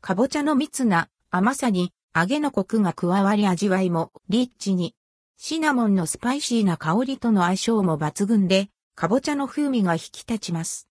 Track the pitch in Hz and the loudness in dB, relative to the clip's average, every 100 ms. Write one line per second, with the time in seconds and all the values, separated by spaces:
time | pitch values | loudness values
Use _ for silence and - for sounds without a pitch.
0 | - 185 262 - 294 285 302 - 247 175 | -2 0 0 0 0 0 0 -2 0 0
1 | - _ _ 180 208 277 254 185 180 _ | -2 _ _ 0 0 0 0 0 -2 _
2 | _ - 175 294 294 240 190 220 202 - | _ -2 0 0 -2 -2 -2 0 0 0
3 | 170 190 196 208 208 175 202 185 190 170 | 0 2 2 2 2 2 0 0 0 0
4 | 165 - _ 208 247 _ - 185 170 _ | -4 -10 _ 0 0 _ -2 -2 -2 _
5 | _ _ _ _ - 320 311 262 226 190 | _ _ _ _ -8 -2 0 2 2 2
6 | 165 - 240 277 - 233 196 165 156 180 | 0 -4 -4 -4 -2 0 2 0 0 0
7 | 262 269 240 208 175 190 - 226 185 156 | 0 -2 0 2 2 0 0 0 2 0
8 | 151 - 196 226 185 190 202 _ _ - | -2 -2 0 2 2 2 0 _ _ -6
9 | 165 240 269 285 277 - 294 254 190 165 | 0 0 0 -4 -4 -2 -2 2 2 0
10 | - - - 226 - 170 165 - - | -4 -18 -8 -8 -6 -6 -6 -10 -16